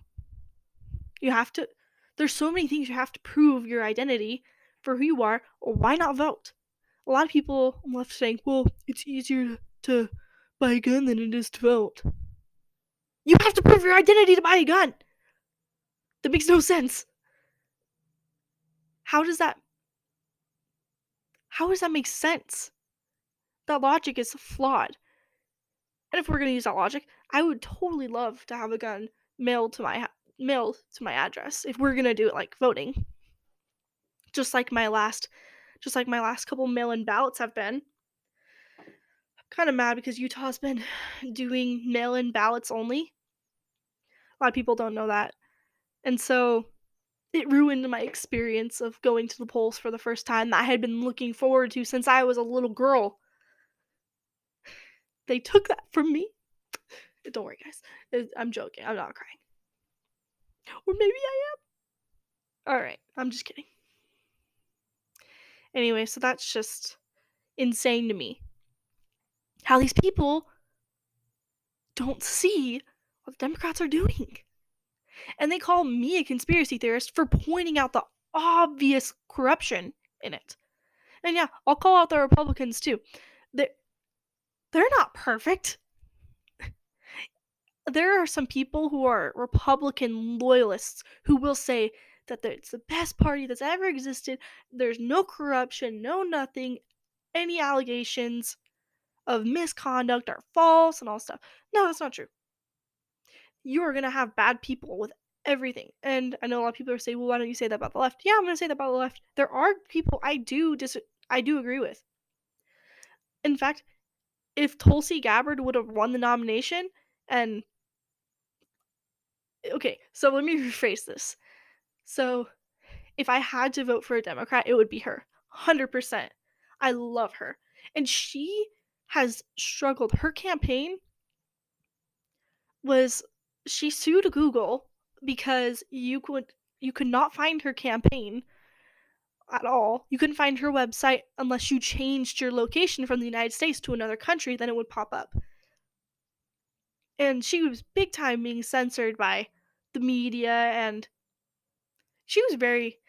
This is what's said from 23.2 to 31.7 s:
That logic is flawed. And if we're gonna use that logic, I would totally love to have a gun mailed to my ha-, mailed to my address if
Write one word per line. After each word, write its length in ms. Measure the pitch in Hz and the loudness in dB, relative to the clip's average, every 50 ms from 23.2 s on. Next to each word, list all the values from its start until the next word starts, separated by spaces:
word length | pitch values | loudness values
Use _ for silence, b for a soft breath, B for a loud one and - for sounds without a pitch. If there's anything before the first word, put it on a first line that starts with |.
| _ _ _ _ _ _ _ _ _ | _ _ _ _ _ _ _ _ _
That 160 | - 302 277 | -2 -2 2
logic 360 | 254 269 294 320 320 294 254 - | 4 4 2 2 0 -2 -6 -6
is 140 | 240 - | -6 -6
flawed. 640 | - 294 - - - - 269 269 269 226 120 - - - _ _ _ _ _ _ _ _ _ _ _ _ _ _ _ _ _ _ _ _ _ _ | -8 -14 -16 -14 -6 -2 0 2 2 0 0 -2 -6 -14 _ _ _ _ _ _ _ _ _ _ _ _ _ _ _ _ _ _ _ _ _ _
And 80 | - 359 | -4 -2
if 80 | 311 | -2
we're 120 | - 302 285 | 0 0 0
gonna 120 | 285 269 | 0 0
use 140 | 254 247 233 | 0 0 -2
that 100 | 226 190 | -2 -2
logic, 320 | 185 185 202 277 294 - b b b b b | 0 -2 -2 -2 -6 -12 b b b b b
I 120 | - 277 | 0 2
would 180 | 330 330 294 226 | 2 2 0 -4
totally 480 | - - - - 359 359 330 294 262 240 | -8 -12 -8 -6 -4 -4 -4 -4 -6 -6
love 380 | 226 233 247 226 233 254 - | -4 -4 -4 -4 -6 -10 -14
to 100 | - 240 | -14 -12
have 160 | 240 226 220 | -10 -8 -6
a 60 | 226 220 | -6 -6
gun 320 | 240 220 208 196 220 - _ _ _ _ _ - | -6 -8 -8 -10 -12 -14 _ _ _ _ _ -4
mailed 360 | 254 247 247 240 233 226 - | -2 0 0 0 0 -2 -4
to 80 | - | -6
my 160 | 233 - - - | -6 -4 -4 -4
ha-, 140 | 240 - _ _ _ _ _ - | -6 -8 _ _ _ _ _ -6
mailed 400 | 262 262 277 254 233 220 - - _ _ - | -4 -2 0 0 -2 -4 -6 -8 _ _ -16
to 100 | - 247 | -12 -8
my 80 | 190 | -4
address 540 | 120 131 139 - - - - - - - - | -2 -2 -2 -2 -4 -8 -12 -10 -10 -10 -10
if 100 | - | -8